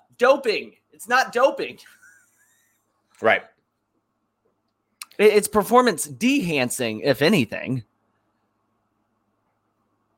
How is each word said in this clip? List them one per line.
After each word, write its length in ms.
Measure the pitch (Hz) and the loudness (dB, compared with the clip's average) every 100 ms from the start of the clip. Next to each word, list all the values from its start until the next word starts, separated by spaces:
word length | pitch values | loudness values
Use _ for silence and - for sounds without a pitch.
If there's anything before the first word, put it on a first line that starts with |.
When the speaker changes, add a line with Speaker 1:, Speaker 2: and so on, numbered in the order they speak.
| _ - | _ -2
Speaker 1:
doping. 540 | 247 285 247 170 117 _ _ | 2 2 0 -4 -6 _ _
It's 140 | - 196 | -18 -4
not 260 | 247 202 | -2 -2
doping. 460 | 233 269 285 147 123 - _ - _ _ _ _ _ _ _ _ _ _ - | 0 0 0 -10 -12 -20 _ -20 _ _ _ _ _ _ _ _ _ _ -2
Speaker 2:
Right. 220 | 110 101 - _ _ _ _ _ _ _ _ _ _ _ _ _ _ - - - | 0 0 -2 _ _ _ _ _ _ _ _ _ _ _ _ _ _ -20 -14 2
Speaker 1:
It, 160 | 214 | 4
it's 140 | 208 202 | 4 0
performance 600 | 214 185 240 247 170 147 | -2 2 4 2 0 -8
dehancing, 920 | 131 247 277 175 151 123 - 117 107 | -4 0 0 0 -2 -2 -4 -6 -2
if 200 | 139 160 | -2 2
anything. 600 | 151 202 113 85 80 127 - _ _ _ _ _ _ _ _ _ _ _ _ _ _ _ _ _ _ _ _ _ _ | 2 2 0 -6 -8 -8 -10 _ _ _ _ _ _ _ _ _ _ _ _ _ _ _ _ _ _ _ _ _ _